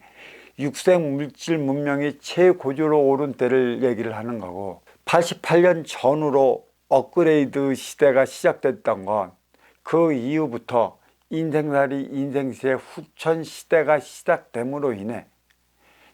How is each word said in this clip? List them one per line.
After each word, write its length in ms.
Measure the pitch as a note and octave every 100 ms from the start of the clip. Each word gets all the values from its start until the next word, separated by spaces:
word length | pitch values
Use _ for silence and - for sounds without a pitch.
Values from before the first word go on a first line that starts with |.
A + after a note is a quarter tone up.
| _ - - - - -
육생 560 | C#3 - - F3+ D3+ C#3
물질 400 | D3 - - E3
문명이 600 | C#3 C#3+ D3 C#3 C#3+ C#3
최고조로 840 | - E3 F3+ F3+ C3+ C#3 D#3 D3+
오른 320 | C#3 C3+ D3
때를 500 | A#2 B2 C3 B2 A#2
얘기를 340 | B2+ A2 A2+ G#2+
하는 240 | A#2 A#2
거고, 420 | F#2 F2+ G2 E2+ _ _ -
팔십팔 560 | E3+ E3+ - - E3
년 220 | F3+ E3
전후로 840 | D3+ - C3 D3+ D3+ C#3 C3+ - - _ -
업그레이드 880 | C#3 A#2+ F3 D#3+ D3+ C3+ C#3 C#3 B2+
시대가 480 | - - C#3+ C3
시작됐던 800 | C3 - F3 - C#3 B2+ - G2
건 260 | F#2+ G#2+ F2+ _ _ _ _ _
그 280 | - D#3+ E3
이후부터 840 | C3+ B2 D#3 D3+ A#2 - B2 G2 - _ _ -
인생살이 800 | D#3+ D#3+ D3+ D3+ C#3 C#3 C#3 C3
인생시의 640 | C3+ C#3 C3+ C3+ G2+ C3+ B2+
후천 680 | - - D3+ - D#3+ E3
시대가 560 | D#3 - - E3 D3 D3+
시작됨으로 920 | - - - D#3+ - A#2 B2 C#3+ C#3+
인해 320 | G#2 G#2 A2 - _ _ _ _ _ _ _ _